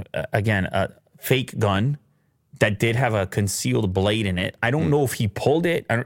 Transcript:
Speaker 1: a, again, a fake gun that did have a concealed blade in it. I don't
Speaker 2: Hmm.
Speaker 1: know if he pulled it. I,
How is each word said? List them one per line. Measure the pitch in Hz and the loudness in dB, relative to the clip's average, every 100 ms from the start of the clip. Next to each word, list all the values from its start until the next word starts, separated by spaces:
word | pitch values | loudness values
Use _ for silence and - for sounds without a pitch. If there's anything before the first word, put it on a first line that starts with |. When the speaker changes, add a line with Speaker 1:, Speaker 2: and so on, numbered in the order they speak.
| - | -8
Speaker 1:
a, | - - | -8 -4
again, | - 101 101 90 | -2 0 0 0
a | 95 - - _ - | -2 -2 -6 _ -16
fake | - 135 127 - | 0 0 0 -2
gun | 107 98 123 147 - _ _ _ _ - | 0 2 0 -2 -8 _ _ _ _ 0
that | 107 101 | 2 2
did | 117 | 0
have | 117 131 | 2 0
a | 110 92 | 0 0
concealed | - 101 - 127 123 104 | 0 -2 -2 -2 0 0
blade | 92 98 110 101 | 2 2 2 0
in | 90 | -2
it. | 95 - | -2 -2
I | 117 | -2
don't | 147 | 0
Speaker 2:
Hmm. | 160 | 2
Speaker 1:
know | 147 | 2
if | 135 | 0
he | - 110 | 0 -4
pulled | - 131 156 | 0 0 2
it. | 175 165 - | 0 -2 -2
I, | 117 | -2